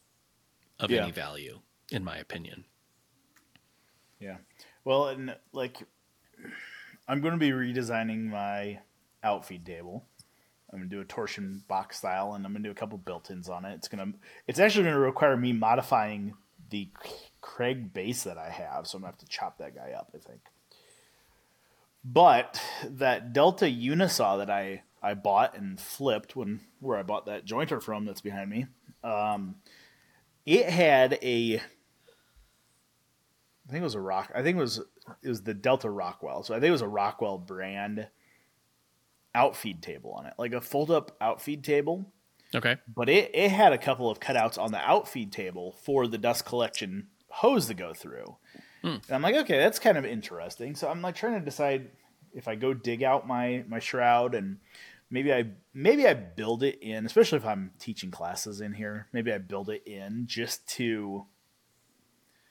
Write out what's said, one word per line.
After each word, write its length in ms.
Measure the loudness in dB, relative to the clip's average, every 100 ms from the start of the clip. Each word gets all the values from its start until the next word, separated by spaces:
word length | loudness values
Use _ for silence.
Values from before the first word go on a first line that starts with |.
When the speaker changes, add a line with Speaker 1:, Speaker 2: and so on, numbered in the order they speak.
| _ _ _ _ _ _ _ -6
Speaker 1:
of 100 | 0
Speaker 2:
Yeah. 120 | 0
Speaker 1:
any 100 | 0
value, 480 | -6 -10 -10 -14 -18 _ _ -8
in 120 | -8
my 140 | -6 -10
opinion. 480 | -12 -12 -14 -18 -20 _ _ _ _ _ _ _ _ _ _ _ _ _ _ -18
Speaker 2:
Yeah. 200 | -16 -16 _ _ -20 _
Well, 240 | 0 2 2
and, 280 | -4 -10 -14 _
like, 300 | -8 -8 -10 -20 _ _ _ _ _ -18 -16 -16 -18 -20 -12 -4
I'm 140 | -2
gonna 160 | 0 2
be 140 | 2
redesigning 800 | 2 0 -2 -2 -2 -2 -2 -4
my 500 | -4 -4 -4 -6 -10 -16 _ _ _
outfeed 440 | -2 -2 -4 -14 -14
table. 400 | -14 -12 -14 -16 _ -20 _ _ _ -18
I'm 60 | -12
gonna 120 | -10
do 100 | -10
a 40 |
torsion 580 | -10 -8 -8 -6 -8 -10 -6
box 300 | -6 -6 -8
style, 360 | -4 -4 -4
and 100 | -6
I'm 80 | -8
gonna 120 | -8
do 60 | -8
a 40 |
couple 240 | -8 -10 -10
built-ins 500 | -10 -10 -12 -12 -10
on 160 | -10
it. 100 | -10
It's 140 | -12 -10
gonna, 240 | -8 -8 -10 -16 -14 -4
it's 120 | 4
actually 260 | 4 6
gonna 140 | 4 4
require 380 | 4 4 4 4
me 160 | 2
modifying 840 | 2 4 2 4 2 0 -4 -8 -12 _ _ -8
the 200 | -8 -8 -14
C-, 80 | -16 -16 -20 _
Craig 520 | -12 -4 -2 -2 -6
base 320 | -6 -6 -4
that 140 | -6 -8
I 120 | -10
have, 360 | -10 -8 -8 -10
so 100 | -12
I'm 60 |
gonna 100 | -14
have 80 | -16
to 60 | -14
chop 320 | -8 -8 -10
that 160 | -14
guy 180 | -14 -12
up, 180 | -12 -12
I 40 | -18
think. 220 | -20 -20 _ _ _ _ _ _ _ _ _ _ _ _ _ _ _ _
But 560 | 2 8 10 8 4 -6 -10 -8
that 480 | -8 0 2 2 2
Delta 340 | 4 6 6 0
Unisaw 720 | 0 0 2 2 2 2 2
that 120 | 0
I, 320 | -2 -4 -8 _ _
I 120 | -6
bought 420 | -2 2 4 4 0
and 220 | -10 -10
flipped 540 | -12 -4 0 0 -4
when, 260 | -8 -6 -8 -10 -10
where 180 | -4 -2
I 40 |
bought 240 | -2 -4 -6
that 200 | -10 -6
jointer 360 | -4 -2 -4
from 220 | -4 -6 -6
that's 140 | -8
behind 280 | -8 -8 -6
me, 160 | -6 -6 _ -20 -10
um, 540 | -4 -2 0 -2 -6 -12 _ -20 -20 _ _ _ _ _
it 240 | 4 6 6
had 500 | 6 8 8 8 4
a, 360 | 2 2 2 0
I 20 | -4 _ _ _ _ _ _ _ _ _ _ _ _ _ _ _ _ _ _ _ -10
think 100 | -4
it 40 |
was 100 | -4
a 60 | -4
Rock-, 320 | -2 -2 -2
I 80 | -2
think 160 | 2 2
it 20 |
was, 200 | 0 -4 -10 _ -20 -10
it 60 | -6
was 140 | -6
the 120 | -4
Delta 340 | 0 2 2 0
Rockwell. 540 | -4 -6 -8 -8 -8
So 120 | -6
I 40 | 2
think 100 | 4
it 40 |
was 100 | 4
a 60 | 0
Rockwell 500 | 0 -2 -2 -4 -4
brand 680 | -8 -10 -8 -6 -6 -6 -10 _ _ _ _ _ _ _ _ _ _ _ _
outfeed 480 | 4 4 2 -8 -8
table 300 | -12 -12 -12
on 140 | -12 -12
it, 80 | -6
like 140 | -4
a 80 | -6
fold-up 560 | -2 0 4 2 2 -2
outfeed 440 | -2 -2 -4 -6
table. 480 | 2 2 2 -2 -6 _ _ _ _
Speaker 1:
Okay. 220 | 0 2 0 -4
Speaker 2:
But 220 | -2 6
it, 220 | 6 6
it 160 | 4 4
had 220 | 8 8
a 60 | 8
couple 320 | 2 2 0
of 100 | -2
cutouts 380 | 0 2 2 0
on 140 | -2
the 60 | 0
outfeed 540 | 4 4 2 -6 -8
table 400 | -8 -8 -8 -10 -10
for 240 | 0 2 2
the 120 | 0
dust 260 | 0 0
collection 640 | -2 0 0 -2 -8 -8 -12 _ -16
hose 380 | 2 4 4 2
to 80 |
go 180 | -4 -10
through. 440 | -12 -14 -14 -14 -18 _ -20 -20 -8
Speaker 1:
Hmm. 60 | -6
Speaker 2:
And 220 | -6 -4
I'm 120 | 0
like, 120 | 2
"Okay, 240 | 2 4 6
that's 200 | 6 6
kind 200 | 4 4
of 60 |
interesting." 720 | 2 -6 -8 -10 -10 -8 -10 -6
So 120 | -4
I'm, 140 | -4
like, 140 | -6 -4
trying 220 | -2 -2
to 60 |
decide 460 | -4 -2 0 0 -4 -20 _ _ _
if 140 | -12 -8
I 60 |
go 200 | -2 0
dig 280 | 0 -2 2
out 240 | 4 4 2
my, 380 | -2 -2 -2 -6
my 140 | -8
shroud 540 | -4 2 6 6 4
and 240 | 0 -4 -8 _ -20 -20 -20 -8
maybe 220 | 0 2
I, 180 | 2 2 -6 _
maybe 340 | 0 4 8 6
I 80 |
build 480 | 6 0 -4 -2 0
it 160 | 0 -2
in, 240 | -6 -6
especially 340 | 2 6 6 4
if 80 | 0
I'm 260 | -4 -6 -10
teaching 320 | -12 -10 -10
classes 500 | -8 -8 -6 -8 -8
in 120 | -8
here, 360 | -8 -8 -8 -8
maybe 200 | -4 -2
I 60 | -2
build 300 | -4 -6 -6
it 140 | -8 -10
in 400 | -12 -8 -8 -6
just 400 | -6 -6 -6 -8
to 560 | -4 -2 -2 -4 -8 -10 _ _ _ _ _ _ _ _ _ _ _ _